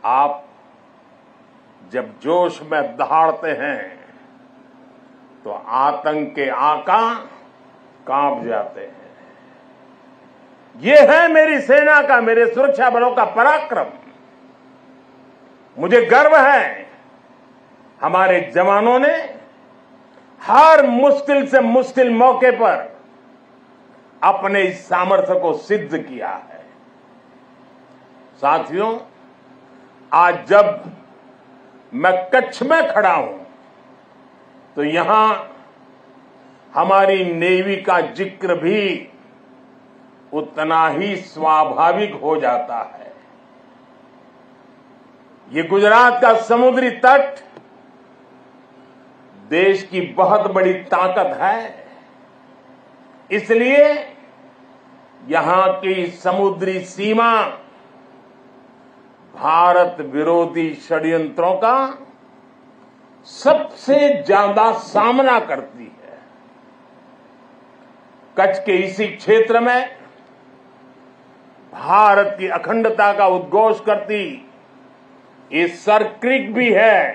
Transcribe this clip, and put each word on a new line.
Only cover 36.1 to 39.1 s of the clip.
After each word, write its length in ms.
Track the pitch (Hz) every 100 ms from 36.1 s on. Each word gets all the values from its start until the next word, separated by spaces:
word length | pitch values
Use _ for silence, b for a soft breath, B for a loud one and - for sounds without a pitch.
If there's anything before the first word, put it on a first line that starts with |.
| - - - - - -
हमारी 520 | 143 180 196 196 196 180
नेवी 440 | 165 175 185 196 190
का 240 | - 180
जिक्र 540 | 165 - 190 - 190
भी 560 | 165 165 208 196 143 -